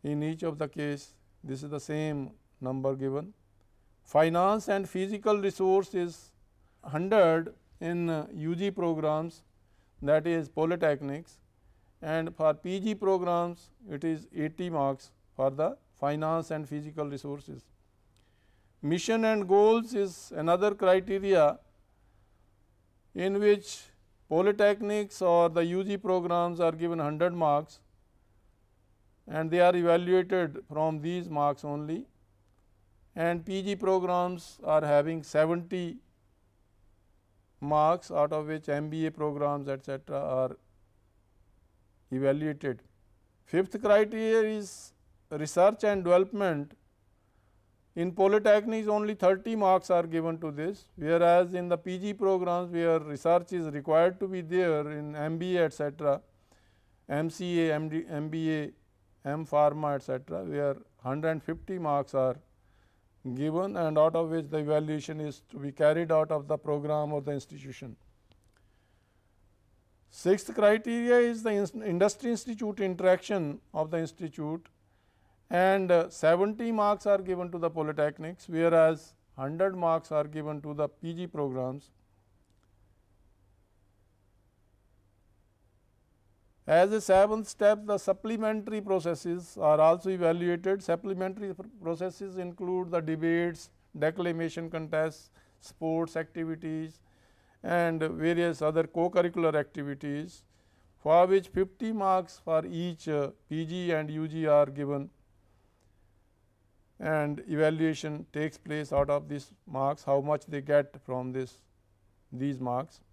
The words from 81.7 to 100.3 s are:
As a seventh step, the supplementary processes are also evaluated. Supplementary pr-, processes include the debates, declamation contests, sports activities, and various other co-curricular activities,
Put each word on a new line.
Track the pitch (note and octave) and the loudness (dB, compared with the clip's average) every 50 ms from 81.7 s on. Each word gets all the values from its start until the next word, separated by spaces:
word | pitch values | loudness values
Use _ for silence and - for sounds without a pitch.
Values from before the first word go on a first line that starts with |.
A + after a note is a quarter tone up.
| C3 C#3+ _ _ _ _ _ _ _ _ _ _ _ _ _ _ _ _ _ _ _ _ _ _ _ _ _ _ _ _ _ _ _ _ _ _ _ _ _ _ _ _ _ _ _ _ _ _ _ _ _ _ _ _ _ _ _ _ _ _ _ _ _ _ _ _ _ _ _ _ _ _ _ _ _ _ _ _ _ _ _ _ _ _ _ _ _ _ _ _ _ _ _ _ _ _ _ _ _ | -6 -10 _ _ _ _ _ _ _ _ _ _ _ _ _ _ _ _ _ _ _ _ _ _ _ _ _ _ _ _ _ _ _ _ _ _ _ _ _ _ _ _ _ _ _ _ _ _ _ _ _ _ _ _ _ _ _ _ _ _ _ _ _ _ _ _ _ _ _ _ _ _ _ _ _ _ _ _ _ _ _ _ _ _ _ _ _ _ _ _ _ _ _ _ _ _ _ _ _
As | - D#3 E3 F3+ G3+ | 4 6 6 6 6
a | G#3+ A3 | 2 -2
seventh | G3+ - F#3+ F#3+ G3 G#3 G#3+ A3 G#3+ - | 2 4 6 6 6 4 2 -4 -4 -8
step, | - _ G#3+ G3+ G#3+ G#3 G#3+ | -6 _ 4 4 4 4 0
the | G#3 G#3 G3 | -4 -4 -2
supplementary | - - F#3+ F#3+ - A3 A3+ G#3+ A3 G#3+ A3 G#3+ G3+ G#3+ G#3+ G#3+ | 0 -2 -2 -2 -2 -4 -4 -2 0 -2 -2 -2 -4 -6 -8 -8
processes | G3+ G#3 F#3+ F#3 D#3 E3+ E3 - - F3 E3+ F3+ F3 - - - | -2 0 -2 0 0 -2 -4 -4 -4 -6 -6 -6 -8 -14 -8 0
are | - D3+ D3+ D#3 | 4 4 6 6
also | D#3 D#3+ E3 F3+ F3 F#3+ | 6 6 6 4 0 -4
evaluated. | F#3+ F3+ F3 E3 E3 F3 F3 F3 F3 E3+ F3+ F#3+ G3 G3 | -2 2 2 2 2 2 0 0 -2 0 0 -2 -2 -2
Supplementary | F#3 - F3 E3+ - G3 F#3+ F3+ F#3 F#3 F#3+ G#3+ G#3 G3 F3+ | 0 -2 -2 -2 -2 -6 -4 -4 -4 -6 -6 -6 -8 -10 -10
pr-, | F#3 F#3 A3 - G#3 | -10 -14 -18 -18 -10
processes | F3+ E3 E3+ D#3+ F3+ F#3 E3 - G3 G3 F#3 | -6 -6 -4 -4 -4 -8 -6 -8 -14 -10 -8
include | F#3 F3+ F3 E3+ - F#3 F3+ F#3 F#3 F#3 E3+ | -8 -8 -8 -8 -8 -6 -4 -2 -4 -2 -2
the | F3 E3+ | -2 -2
debates, | D#3+ D#3 D#3+ D#3 D#3+ E3 E3 E3+ E3+ F3 E3 E3 - - _ _ _ _ _ D3+ | -2 -2 -4 -2 0 2 2 2 0 -2 -4 -8 -16 -20 _ _ _ _ _ -2
declamation | D3 D#3 E3 G3 F3 F3 E3 E3 E3 D#3+ - F3 E3 E3 | -2 -2 0 -2 -4 -2 -2 -2 -4 -4 -6 -8 -10 -8
contests, | E3 D#3+ D#3+ D#3 D#3+ D#3 D#3+ D#3+ D#3 - - _ _ _ _ _ _ _ | -8 -8 -6 -4 -2 -2 -2 -2 -4 -10 -20 _ _ _ _ _ _ _
sports | - - - _ E3 D#3+ D#3+ E3 E3 D#3+ - | -20 -20 -14 _ -4 -2 -2 -2 -2 -2 -4
activities, | D#3+ D#3+ D#3+ _ E3+ D#3+ D#3+ D#3+ D#3+ E3+ D#3+ D#3+ D#3 D#3+ D#3 D#3 _ _ _ _ _ _ _ _ _ _ _ _ _ - | -8 -8 -8 _ -10 -8 -8 -8 -8 -8 -8 -8 -8 -8 -10 -14 _ _ _ _ _ _ _ _ _ _ _ _ _ -6
and | - E3+ F3 E3+ E3 E3 D#3+ | -2 0 2 2 0 0 0
various | D#3+ D#3+ E3 D#3+ D#3 E3 E3+ E3+ F3 E3+ D#3+ C#3 | -2 -4 -4 -2 0 0 2 2 0 0 0 0
other | D#3 D3+ D#3 E3 D#3+ | -2 0 2 0 -2
co-curricular | D#3 - E3+ E3+ F3+ F#3 F#3 F3 F3 E3+ F3 E3 D#3+ D3+ | 0 -2 -2 -2 0 2 2 0 0 0 0 0 2 2
activities, | D3+ D3 - _ D3+ C#3+ C#3+ C#3 C3+ - D3 C#3+ D3 D#3 F3+ | 0 -2 -4 _ -10 -8 -8 -10 -8 -8 -6 -6 -6 -8 -10